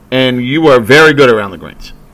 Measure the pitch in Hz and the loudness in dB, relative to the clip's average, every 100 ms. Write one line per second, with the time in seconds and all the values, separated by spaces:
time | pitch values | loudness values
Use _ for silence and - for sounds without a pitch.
0 | - 131 127 123 123 151 160 127 107 147 | -8 -4 -4 -4 -4 0 2 2 2 2
1 | 156 143 131 110 101 82 76 - - - | 2 2 2 0 -4 -14 -20 -20 -20 -20
2 | - | -20